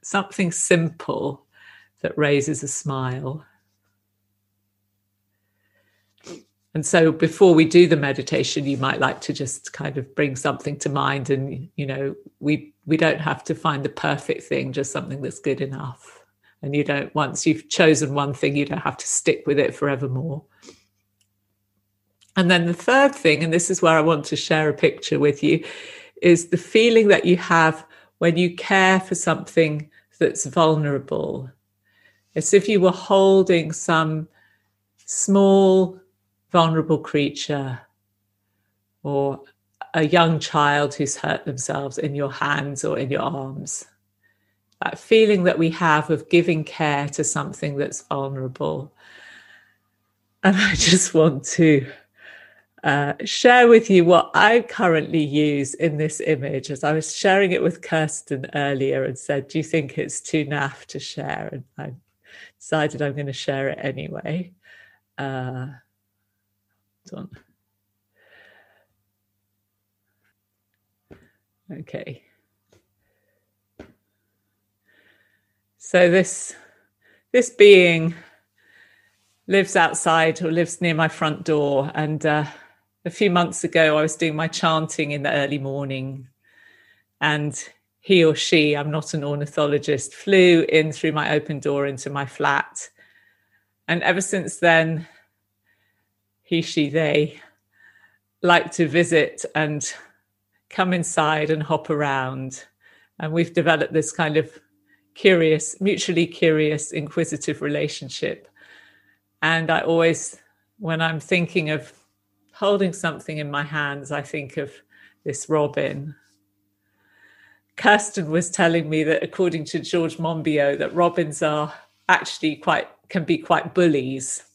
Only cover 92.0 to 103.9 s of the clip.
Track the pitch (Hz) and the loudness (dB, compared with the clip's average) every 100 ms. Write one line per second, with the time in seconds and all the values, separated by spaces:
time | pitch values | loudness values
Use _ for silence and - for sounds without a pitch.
92 | - 143 139 - 143 139 - - - _ | -8 -8 -8 -2 0 2 -2 -10 -18 _
93 | _ _ _ _ _ _ _ _ - 170 | _ _ _ _ _ _ _ _ -6 -4
94 | - 180 190 196 165 - 170 165 160 160 | 0 -2 -2 -6 -6 -2 2 4 2 -4
95 | 165 _ _ _ _ _ _ _ _ _ | -10 _ _ _ _ _ _ _ _ _
96 | _ _ _ _ _ 170 165 - 147 147 | _ _ _ _ _ -4 -4 -4 -2 0
97 | 156 147 151 - - _ _ _ _ _ | -2 -2 -4 -8 -20 _ _ _ _ _
98 | _ _ _ _ 175 170 165 - 160 147 | _ _ _ _ 2 2 2 -2 0 2
99 | 170 156 147 - - - 151 147 - - | 2 2 0 -4 -8 -4 -4 -4 -8 -14
100 | - _ _ _ _ _ _ - 185 180 | -20 _ _ _ _ _ _ -4 -2 -2
101 | 165 - 151 156 151 156 156 156 - 151 | -2 -2 0 0 -2 -4 -2 -4 -2 -4
102 | 147 135 131 135 131 131 - _ _ _ | -2 -2 -4 -8 -10 -14 -20 _ _ _
103 | _ _ 160 160 165 170 160 160 147 | _ _ -6 -2 -2 0 0 0 0